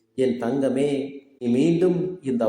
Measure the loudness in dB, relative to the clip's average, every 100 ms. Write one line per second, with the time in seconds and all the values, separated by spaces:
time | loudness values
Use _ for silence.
0 | _ -2 -2 -2 -2 0 0 0 0 -2
1 | -4 -10 -20 -8 0 2 4 4 2 2
2 | -2 -6 -4 0